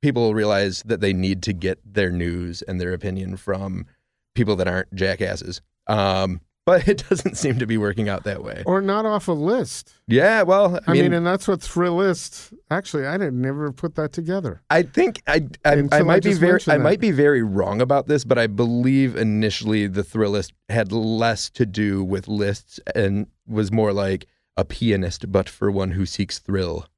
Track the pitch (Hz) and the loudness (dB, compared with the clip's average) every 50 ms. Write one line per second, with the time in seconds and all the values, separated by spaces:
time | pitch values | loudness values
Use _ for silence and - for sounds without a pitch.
0 | - 147 135 120 117 113 107 110 107 104 104 98 101 98 92 - - 107 113 90 | 0 0 0 2 0 0 2 0 0 0 2 0 0 -2 -4 -6 -4 -4 -4 0
1 | 104 98 95 92 92 95 95 92 87 - 104 90 82 92 95 - _ 101 98 104 | 0 0 0 0 0 0 -2 -2 -4 -6 -6 -4 -4 -4 -4 -6 _ -6 -2 -2
2 | 101 90 90 87 87 85 85 90 87 87 85 87 - - 95 90 90 90 92 87 | 0 0 0 -2 -4 -4 -4 -6 -8 -10 -10 -12 -10 -8 -6 -6 -4 -6 -6 -6
3 | - 104 92 95 95 92 92 92 - - 98 95 98 98 92 92 87 - _ _ | -6 -6 -6 -6 -8 -8 -10 -12 -6 -6 -6 -6 -6 -8 -8 -10 -12 -14 _ _
4 | _ _ _ _ _ _ _ - 120 101 104 90 92 90 90 92 92 - - 95 | _ _ _ _ _ _ _ -2 0 0 2 0 0 0 0 -4 -4 -6 -6 -4
5 | 95 95 92 87 104 92 95 - - - 90 - _ _ _ _ _ - 107 107 | -2 -2 -2 -2 -4 -6 -6 -8 -10 -12 -14 -14 _ _ _ _ _ -2 0 0
6 | 98 98 95 95 95 92 92 82 _ _ _ _ _ - 180 180 135 165 208 - | 2 2 2 0 0 -2 -4 -6 _ _ _ _ _ 4 4 4 4 2 0 0
7 | - - 196 175 - 190 - - - 147 127 127 127 107 113 110 104 101 98 104 | 2 -2 -2 0 0 -4 -4 -2 -2 -2 0 0 -2 -2 -2 0 0 -2 -2 -2
8 | 110 101 98 87 - 104 98 - - - - - - - 180 196 196 196 196 208 | -2 -2 -4 -4 -6 -8 -8 -8 -10 -12 -12 -8 -2 0 0 0 0 0 -2 0
9 | 220 220 214 202 - - 175 151 147 170 220 254 196 107 - - - _ _ _ | 0 -2 -2 -2 -2 -2 -4 -2 0 0 0 0 -2 -4 -8 -14 -16 _ _ _
10 | _ - 113 123 151 196 226 220 196 170 185 196 208 185 175 170 - - 165 - | _ 2 4 6 6 6 6 4 4 4 4 4 4 4 2 0 0 2 4 4
11 | - - - 170 170 175 185 196 - - 196 170 - - - 175 175 180 170 170 | 4 4 2 2 2 0 0 0 0 -2 -2 -2 -2 -6 -2 0 0 2 2 2
12 | 196 196 180 175 - - - - - - - - _ _ 151 180 190 - - 156 | 2 2 0 -2 -4 -14 -16 -18 -20 -20 -20 -20 _ _ -4 -4 -4 -4 -4 -4
13 | 135 135 156 190 202 156 127 123 127 131 139 143 151 147 131 - - 165 156 - | -4 -2 -2 -2 -2 -2 -2 -2 -4 -4 -4 -4 -6 -8 -8 -6 -8 -8 -4 -4
14 | 156 151 - - 165 156 185 196 180 131 90 - _ _ 151 160 175 - - - | -6 -4 -4 -8 -6 -4 -4 -4 -4 -6 -8 -10 _ _ 2 2 2 2 2 2
15 | 349 381 214 - _ - 147 160 151 135 - - _ 151 147 143 143 139 147 151 | 2 2 0 -4 _ 0 0 0 0 -2 -10 -2 _ 2 4 4 4 4 4 4
16 | 151 151 165 190 185 202 202 170 170 175 180 180 - - 156 147 127 147 190 202 | 4 6 4 4 4 4 2 4 4 4 4 4 4 2 2 4 4 4 2 4
17 | 233 220 170 131 143 147 147 127 117 107 95 98 92 95 101 107 123 127 143 143 | 2 2 4 4 4 6 6 4 2 2 0 0 0 0 2 0 2 2 2 0
18 | - - 147 147 120 113 127 120 117 113 101 101 120 117 120 120 123 131 135 135 | 2 2 0 0 2 2 2 2 2 0 2 0 0 2 2 2 2 4 4 4
19 | 135 131 113 - 113 110 104 107 110 107 98 - - 107 107 107 104 101 92 98 | 2 2 0 0 0 0 2 2 0 0 -2 -2 -2 0 0 0 0 0 -2 -4
20 | 98 - - 113 110 101 101 104 92 - _ _ _ _ 107 117 110 92 98 113 | -4 -4 0 0 0 0 0 -2 -4 -4 _ _ _ _ -2 -2 0 0 -2 -2
21 | 110 110 113 110 113 117 113 - - - _ - 123 107 95 107 107 104 98 98 | -2 0 0 0 2 0 0 -2 -4 -10 _ -2 -2 -2 0 -2 0 0 0 0
22 | 95 92 98 95 95 - 104 104 104 101 101 - - _ - - - - - - | -2 -2 -2 -4 -4 -4 -4 -2 -2 -2 -2 -4 -8 _ -20 -18 -12 -6 -2 0
23 | 104 98 98 101 107 - _ _ _ - 113 107 110 95 104 113 110 104 101 101 | 0 0 0 -2 -4 -6 _ _ _ -6 -2 -2 -2 0 0 0 2 2 0 0
24 | 101 95 95 92 - _ _ _ _ _ _ - 90 - - - - 113 104 95 | 0 -2 -2 -4 -6 _ _ _ _ _ _ -4 -4 -4 -4 -4 0 0 0 0
25 | 92 87 85 - - 98 95 98 95 - - - - 101 98 98 95 95 85 90 | 0 -4 -6 -8 -10 -2 0 0 0 0 -6 -4 -2 -2 0 0 -2 -2 -2 -2
26 | 95 90 - - 101 92 - - _ - 98 98 92 87 80 - - - _ | -4 -4 -4 -6 -6 -6 -6 -14 _ -4 -4 -2 -2 -4 -6 -8 -10 -14 _